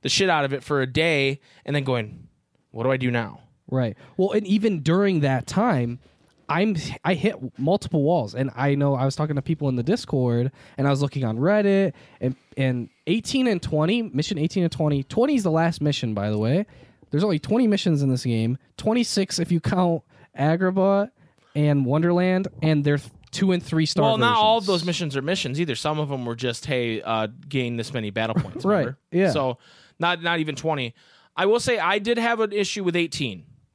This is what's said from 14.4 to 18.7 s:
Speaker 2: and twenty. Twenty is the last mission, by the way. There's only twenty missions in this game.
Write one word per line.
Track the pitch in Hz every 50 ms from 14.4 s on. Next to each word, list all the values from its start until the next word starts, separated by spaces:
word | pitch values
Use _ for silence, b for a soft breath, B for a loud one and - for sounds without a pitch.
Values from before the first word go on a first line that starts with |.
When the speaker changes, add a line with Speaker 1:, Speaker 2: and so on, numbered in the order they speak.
| 151 175 - 196 175
Speaker 2:
and | 165
twenty. | - - 160 151 147 139 135
Twenty | _ - 214 233 294 302
is | 254 196
the | 175
last | 156 160 165 165 160 -
mission, | 147 147 143 - - 117 107
by | 101 101 104
the | 107 104
way. | 107 117 139 180 214 B B B B B B B B _
There's | - 147
only | 190 214 180 147
twenty | - - 196 240 262 214
missions | 202 190 - 185 160 143
in | 143 135
this | 127 123 -
game. | 131 117 113 110 113 127 - b b